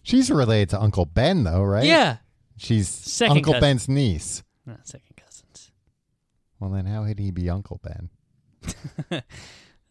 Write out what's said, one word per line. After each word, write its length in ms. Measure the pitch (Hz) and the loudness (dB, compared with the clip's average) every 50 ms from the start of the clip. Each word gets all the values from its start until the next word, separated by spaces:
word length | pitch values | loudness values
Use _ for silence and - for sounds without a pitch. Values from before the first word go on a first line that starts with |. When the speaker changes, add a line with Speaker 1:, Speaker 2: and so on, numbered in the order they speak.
| - | -4
Speaker 1:
She's 260 | - 233 262 254 247 | 0 2 2 4 4
related 400 | 302 147 127 110 113 107 101 - | 2 2 4 4 4 2 2 0
to 100 | - 98 | 0 0
Uncle 260 | 110 104 - 98 85 | 0 2 2 0 0
Ben, 360 | 76 - 107 127 170 196 165 107 | 0 2 2 2 2 2 2 0
though, 180 | 82 82 95 98 | 2 2 2 2
right? 200 | 98 98 107 269 | 2 2 2 4
Speaker 2:
Yeah. 340 | 302 330 311 220 147 113 - _ _ _ _ _ _ - | 4 4 4 4 2 0 -4 _ _ _ _ _ _ -20
Speaker 1:
She's 300 | - - - 117 104 92 | -10 -4 0 0 0 0
Speaker 2:
Second 500 | - - - - - - - 233 214 147 | -2 -6 -10 -12 -8 -2 0 2 4 4
Speaker 1:
Uncle 160 | 147 143 160 151 | 4 4 4 2
Speaker 2:
cousin. 80 | - 147 | 4 4
Speaker 1:
Ben's 220 | 143 135 120 - 135 | 2 2 0 -2 -2
niece. 540 | 135 143 139 107 82 76 - - - - - _ _ _ - | 0 0 0 0 -2 -4 -6 -10 -12 -14 -16 _ _ _ -20
Speaker 2:
Not 240 | 127 113 - _ | -18 -18 -18 _
second 280 | - - - _ _ _ | -20 -20 -20 _ _ _
cousins. 540 | _ _ _ - - _ _ - - - _ _ _ _ _ _ _ _ _ _ _ _ _ _ _ _ _ _ - | _ _ _ -20 -20 _ _ -20 -20 -20 _ _ _ _ _ _ _ _ _ _ _ _ _ _ _ _ _ _ -12
Speaker 1:
Well, 100 | 98 95 | -8 -6
then 160 | 98 98 95 | -6 -6 -6
how 160 | 98 107 107 107 | -6 -6 -6 -6
would 120 | 104 104 | -6 -6
he 140 | 101 101 98 | -6 -6 -6
be 180 | 87 90 87 87 | -4 -4 -4 -4
Uncle 320 | 87 98 98 - 90 - - | -4 -6 -8 -10 -14 -14 -14
Ben? 260 | 80 80 85 82 - _ _ _ _ _ _ _ _ _ _ - - - - - 143 - - - - | -14 -14 -14 -14 -16 _ _ _ _ _ _ _ _ _ _ -14 -14 -14 -12 -14 -16 -14 -14 -12 -10
Speaker 2:
<laughs> 120 | 175 131 - - - - - - - - _ _ _ _ _ _ | -10 -10 -12 -14 -20 -20 -20 -20 -20 -20 _ _ _ _ _ _